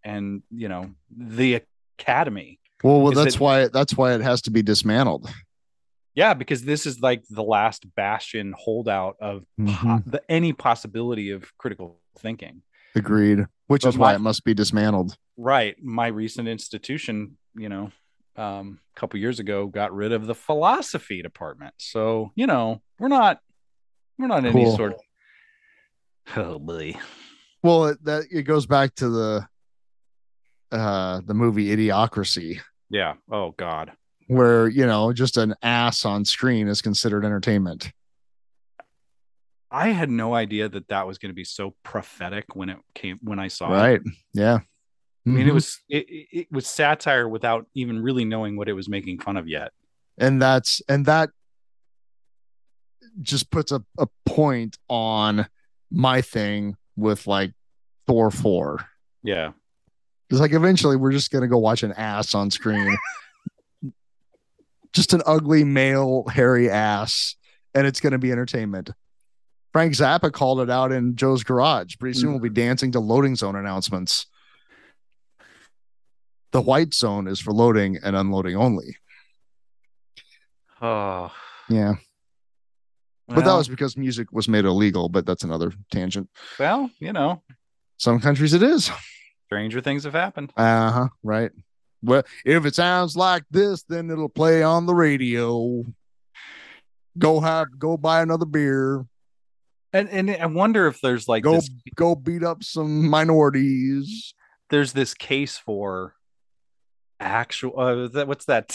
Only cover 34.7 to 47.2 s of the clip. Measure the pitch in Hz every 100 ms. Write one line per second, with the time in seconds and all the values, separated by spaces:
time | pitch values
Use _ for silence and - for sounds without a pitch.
34.7 | 131 127 107 113 123 131 - 110 104 117
35.7 | 120 120 - 113 101 104 - 131 117 104
36.7 | 104 113 101 113 104 104 101 104 104 90
37.7 | - - - _ _ _ _ _ _ _
38.7 | _ - _ _ _ _ _ _ _ _
39.7 | 135 220 190 147 117 113 117 104 107 107
40.7 | 98 - 101 95 98 101 90 90 - 98
41.7 | - - 104 - - 90 101 - 95 95
42.7 | 95 _ - 95 98 110 101 95 - 87
43.7 | 95 117 120 107 - _ 101 107 117 -
44.7 | _ _ _ _ _ 123 131 139 156 -
45.7 | - - 147 - 160 151 170 170 139 -
46.7 | - 147 147 - 131